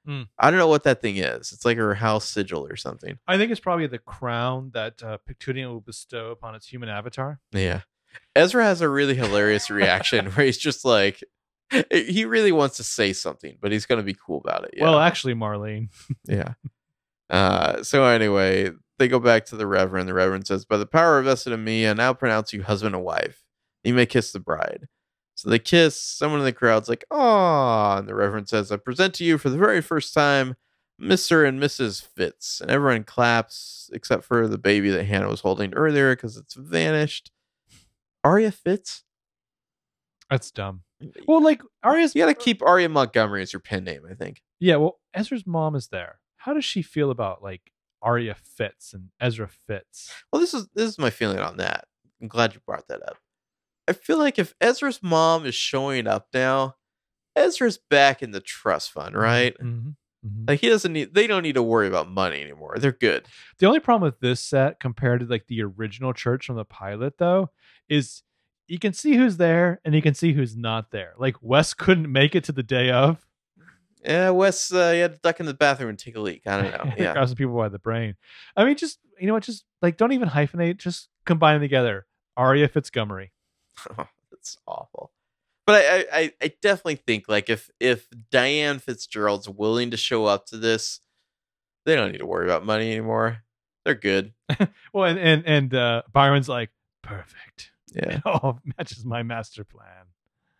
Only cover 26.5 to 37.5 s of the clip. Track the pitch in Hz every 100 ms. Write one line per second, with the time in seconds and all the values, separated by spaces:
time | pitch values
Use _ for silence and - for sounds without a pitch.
26.5 | - 120 110 110 117 - 294 254 208 180
27.5 | 151 127 113 104 98 101 104 101 107 101
28.5 | 110 101 104 - 127 190 - 170 156 139
29.5 | 139 214 190 160 160 - - 143 139 127
30.5 | 123 _ _ _ - - 185 - 165 143
31.5 | 131 139 - 120 95 - - 85 - -
32.5 | - - 135 143 113 107 - 120 117 110
33.5 | - - - - - - 107 - 120 113
34.5 | 107 98 104 98 92 101 98 98 107 95
35.5 | 95 98 - 156 147 135 123 113 113 -
36.5 | 127 143 170 156 156 151 - - _ _